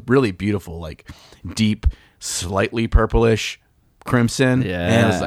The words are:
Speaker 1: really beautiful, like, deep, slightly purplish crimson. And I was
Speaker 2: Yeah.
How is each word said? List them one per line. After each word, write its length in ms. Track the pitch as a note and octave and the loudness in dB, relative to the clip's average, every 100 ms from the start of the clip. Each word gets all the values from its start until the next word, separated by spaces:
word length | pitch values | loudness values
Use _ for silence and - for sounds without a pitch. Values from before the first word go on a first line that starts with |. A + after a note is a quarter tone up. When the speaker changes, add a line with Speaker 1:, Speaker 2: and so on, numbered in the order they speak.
| - | 0
Speaker 1:
really 240 | C3 A#2 | 2 2
beautiful, 480 | F2+ G2+ G2+ - E2 | -2 -4 -4 -6 -12
like, 260 | D#2+ - - - - - F2 | -14 -14 -20 -20 -20 -18 -10
deep, 320 | G#2+ G#2+ G#2 - - _ _ | -2 0 0 -2 -2 _ _
slightly 680 | - - F2+ G2 G#2+ A2+ A2+ | -10 -8 -4 -2 -2 -2 0
purplish 760 | B2 A2+ A2+ A2+ A2 - - _ _ _ _ - | 2 2 2 2 2 -2 -12 _ _ _ _ -2
crimson. 560 | B2+ A#2 - C3 B2+ | 0 2 2 2 2
And 420 | G2+ F2 F2 A#2 | -2 -2 0 2
I 20 | A2+ | 2
was 80 | |
Speaker 2:
Yeah. 40 | F2+ | 0